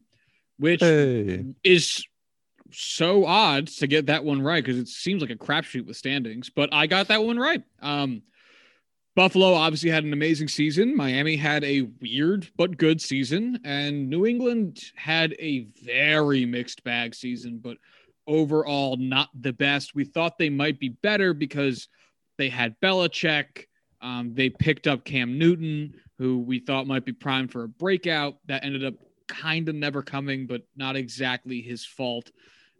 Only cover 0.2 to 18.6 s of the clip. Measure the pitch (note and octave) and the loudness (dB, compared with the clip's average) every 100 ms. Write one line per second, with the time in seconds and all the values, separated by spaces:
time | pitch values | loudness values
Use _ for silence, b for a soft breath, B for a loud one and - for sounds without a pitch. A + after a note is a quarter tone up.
0.2 | _ _ _ - D3 F3 E3+ D#3 C#3+ A#2+ | _ _ _ -2 2 4 6 6 4 2
1.2 | G2+ F#2 C3 - F#3+ F3+ - - - _ | 0 -2 -6 -2 4 4 4 -4 -8 _
2.2 | _ _ _ _ - - - - E3 G3+ | _ _ _ _ -20 -14 -10 0 2 4
3.2 | E3 F#3+ G#3 C#3 D3 - C#3+ D3+ C#3+ D3+ | 6 6 6 4 0 -2 2 2 4 0
4.2 | D3 C#3 C3+ E3+ B2+ B2 A#2+ - F3 G3 | 0 0 2 0 0 -2 -4 -6 -2 -2
5.2 | C#3+ A2+ - D3 D#3 C3 F#2+ A2 C3 C#3+ | -2 -6 -2 -2 -2 -8 -10 -8 -4 -4
6.2 | A#2 A2+ B2 - C#3+ D3 D#3 F#3 G3 A3 | -4 -10 -6 -2 0 2 2 2 4 2
7.2 | A3 A#3 C4+ E4 - _ C#3+ D3 C#3 A#2 | 2 0 0 0 -4 _ -4 -2 -2 -4
8.2 | - b b b b b b _ _ - | -12 b b b b b b _ _ 2
9.2 | F#3 F#3 F#3+ F3 D#3+ D#3 E3 D#3+ D3+ C#3+ | 4 6 6 6 4 2 0 0 0 0
10.2 | D#3 D#3 D3+ - D3+ D3+ A#3 C#4+ C#3 C3 | 0 0 0 0 0 2 2 2 0 0
11.2 | D3+ D#3 D3+ D3+ C#3+ C#3 A#2+ - A#2+ B2 | 0 0 0 0 0 0 -2 -6 -6 0
12.2 | D#3 G3+ E3+ - E3+ D#3 D#3 D#3+ - C3+ | 2 0 -2 0 0 4 2 2 0 -2
13.2 | B2 E3 A#3 B3 D3 C#3+ C#3+ D3 C3+ D#3+ | -2 -2 -2 -6 -6 -4 -2 -4 -2 0
14.2 | G#3+ A#3+ B3 A#3 G3 - - - D3+ D#3+ | 0 2 0 0 -2 -6 -18 -10 -2 0
15.2 | D#3+ - D#3+ C3+ A2 - A#2+ B2+ D3 D3+ | 0 -2 -4 -4 -6 -14 -4 2 4 4
16.2 | D3 C3+ B2 A#2+ B2 - B2 A#2+ A#2 A#2 | 4 2 2 -2 -8 -10 -6 -4 -4 -8
17.2 | B2+ A#2+ A#2+ A#2 A#2+ A#2 b b b _ | -8 -8 -10 -12 -12 -16 b b b _
18.2 | - D#3 D3+ D#3 | -2 2 2 2